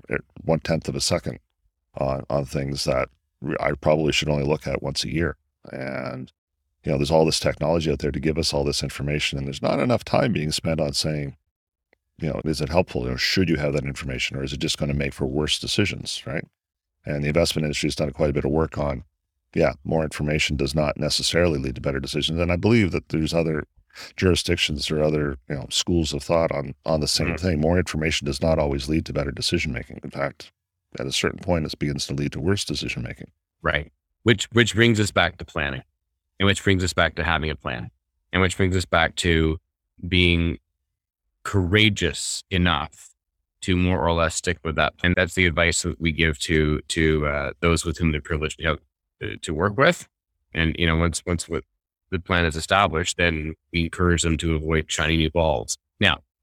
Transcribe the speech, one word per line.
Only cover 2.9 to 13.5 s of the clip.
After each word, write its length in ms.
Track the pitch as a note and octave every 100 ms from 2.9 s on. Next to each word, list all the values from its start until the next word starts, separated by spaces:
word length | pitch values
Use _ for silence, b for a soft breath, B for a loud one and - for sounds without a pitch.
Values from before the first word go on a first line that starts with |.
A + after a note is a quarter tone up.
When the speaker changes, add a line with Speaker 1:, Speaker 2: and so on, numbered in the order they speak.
| C2 C2 _ _ _
Speaker 1:
re-, 140 | C#2+ -
I 120 | D2
probably 380 | C#2+ D#2 D#2 D2+
should 180 | - D2+
only 160 | D2
look 220 | C#2 D2+ C#2
at 160 | C2+
once 200 | C#2 C#2
a 80 | -
year. 240 | B2 F#2 - _ _ -
And, 600 | C3+ C3 C3 B2+ B2+ B2+ _ _ _ _ _
you 80 | E2
know, 60 | C#2+
there's 140 | C#2+
all 140 | D#2+
this 140 | D#2+ -
technology 520 | D2+ - C#2+ E2+ D#2
out 80 | C#2+
there 120 | D2
to 80 | C#2+
give 180 | D2+ D#2
us 160 | D#2
all 100 | C#2+
this 200 | C#2+ C#2
information, 560 | C#2 - C#2 G#2+ - C#3
and 80 | C3+
there's 140 | C#3
not 180 | C3 -
enough 260 | B2+ A2+
time 260 | - - B2+
being 200 | E2 D#2
spent 280 | - E2+ D#2+
on 140 | D2
saying, 420 | - D#2 D2+ C#2 - _ _ _ _ _ _ _ _
you 100 | D#2+
know, 120 | -
"Is 160 | D#2 -
it 80 | -
helpful? 340 | F2+ - C#2+
You 60 | B1
know, 40 | B1
should 320 | - F#2+
you 60 | F2